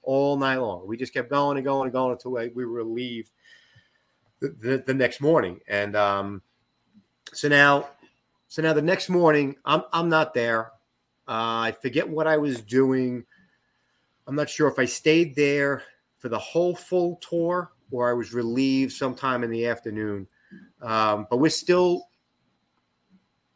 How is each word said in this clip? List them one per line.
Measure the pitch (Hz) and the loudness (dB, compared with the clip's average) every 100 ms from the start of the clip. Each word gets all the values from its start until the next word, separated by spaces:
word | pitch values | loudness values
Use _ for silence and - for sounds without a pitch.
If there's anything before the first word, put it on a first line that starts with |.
all | - 135 139 143 | -2 0 0 0
night | 135 131 | 0 0
long. | 117 87 | -4 -6
We | 95 117 | -10 -10
just | 127 | -6
kept | 131 120 | -6 -2
going | 143 143 139 | 0 0 0
and | |
going | 135 139 | -2 -2
and | 131 | -2
going | 127 127 | -2 -2
until | 123 123 | -4 -6
we, | 127 120 | -6 -6
we | 120 120 | -8 -8
were | |
relieved | 117 113 117 127 117 110 _ _ - _ _ _ _ _ _ _ _ | -6 -6 -6 -8 -10 -12 _ _ -20 _ _ _ _ _ _ _ _
the, | 139 - | -10 -8
the, | 110 131 | -2 -2
the | 131 | -2
next | 131 123 - | 0 0 0
morning. | 143 160 95 87 - | 2 2 2 -6 -4
And, | 101 104 | -2 -2
um, | 104 101 98 98 101 - _ _ _ _ _ _ _ - | 0 0 0 -4 -10 -16 _ _ _ _ _ _ _ -18
so | - 147 | -6 2
now, | 143 143 143 - - - _ _ _ _ | 6 8 6 2 -12 -20 _ _ _ _
so | - | -2
now | 160 | 2
the | 151 | 2
next | 156 185 - | 2 0 0
morning, | 180 165 151 139 139 | 4 6 4 2 -4
I'm, | - 156 - | -2 -2 0
I'm | 170 170 | -2 2
not | 160 147 | 2 2
there. | 123 117 113 113 - _ _ _ _ - | 0 0 0 -2 -10 _ _ _ _ -8
Uh, | 113 113 117 113 | -4 -2 0 -2
I | - | -2
forget | 135 131 - | -4 -2 -2
what | 156 160 | -2 0
I | 156 | 2
was | 147 120 | 0 -4
doing. | 104 127 131 131 127 123 - _ _ _ _ _ _ _ _ _ - | 0 2 4 2 0 -4 -10 _ _ _ _ _ _ _ _ _ -8
I'm | |
not | 143 147 | -6 -4
sure | - 147 | 0 0
if | 131 | 2
I | 123 | -2
stayed | - 156 160 165 135 | 0 4 4 2 2
there | 143 143 143 135 - _ _ _ | 2 2 0 -2 -8 _ _ _
for | 123 | -6
the | 113 | -6
whole | - 165 180 | -2 0 0
full | 170 - 180 175 175 | -2 -2 0 0 -4
tour | - 170 165 180 170 _ _ | -6 -2 -2 -2 -6 _ _
or | 123 120 | -2 0
I | |
was | 120 104 | 0 -4
relieved | 117 117 120 135 135 131 | -4 -2 0 2 2 0
sometime | - 135 123 135 123 | -2 -6 -4 -4 -2
in | 120 | -2
the | 113 117 | -2 -2
afternoon. | 113 117 107 107 101 92 _ _ - - _ | -4 -6 -6 -6 -6 -10 _ _ -20 -20 _
Um, | 117 110 110 107 104 | -4 0 2 0 -2
but | 123 | 0
we're | 156 | 2
still | - - 180 180 180 - _ _ _ _ _ _ _ _ _ _ _ _ _ _ | 0 2 2 2 0 -6 _ _ _ _ _ _ _ _ _ _ _ _ _ _